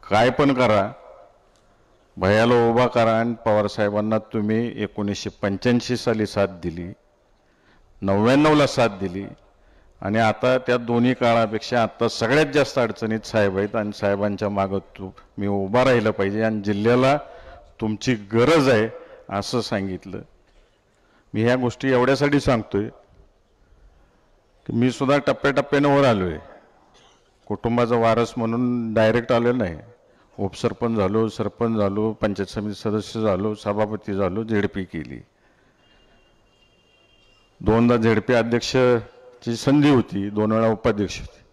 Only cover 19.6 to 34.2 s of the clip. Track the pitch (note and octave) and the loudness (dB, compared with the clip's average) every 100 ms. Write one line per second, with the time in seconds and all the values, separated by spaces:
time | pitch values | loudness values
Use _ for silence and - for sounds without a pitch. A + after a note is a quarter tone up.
19.6 | G#2+ A2 G2 F#2 G2 F2+ - _ _ _ | -4 -4 -6 -8 -12 -16 -16 _ _ _
20.6 | _ _ _ _ _ _ _ G#2+ A2+ B2+ | _ _ _ _ _ _ _ -2 0 2
21.6 | B2 - C3+ B2+ B2 C3+ C#3+ C#3+ C3+ A#2+ | -2 -2 0 2 4 2 2 2 2 -2
22.6 | G#2+ G2+ G#2+ - _ _ - _ _ _ | 0 -4 -4 -10 _ _ -20 _ _ _
23.6 | _ _ - _ _ _ _ _ _ _ | _ _ -20 _ _ _ _ _ _ _
24.6 | - A#2 B2+ A#2+ C3 C#3+ C#3 C3+ C#3+ C3 | -6 0 0 0 0 0 0 -2 0 -2
25.6 | C3+ C#3+ C#3+ C#3 C3+ G#2+ F2+ D#2 - - | 0 0 4 4 4 2 0 -6 -12 -20
26.6 | _ _ _ _ _ _ _ _ _ G#2 | _ _ _ _ _ _ _ _ _ -6
27.6 | A#2 A#2+ A#2+ A#2+ A2+ A2+ A#2 - A2+ A#2 | -2 0 0 2 2 2 0 -4 -4 -2
28.6 | B2 B2 A2+ A2 A2 A#2 A#2 A#2 A#2 B2 | -2 -4 -2 2 2 2 2 0 2 0
29.6 | F#2+ D#2+ - _ _ _ _ - G2 - | -2 -6 -16 _ _ _ _ -8 -8 -4
30.6 | A#2+ G#2 A#2+ A2+ F#2+ G#2+ A2 - G2+ - | -6 -2 -4 0 0 0 -2 -2 -8 -4
31.6 | A#2 A2+ G2+ G2+ A2 A2 G#2+ G2 G2 - | -4 0 -2 0 -4 -2 -4 -4 -6 -6
32.6 | G#2 G2 A2+ G#2+ G2+ A2+ A2 F#2 G#2+ G#2 | -8 -6 -4 -4 -4 -4 -2 0 -2 -4
33.6 | G#2+ G#2 G#2+ G#2+ - G2 | -6 -2 -2 -4 -6 -2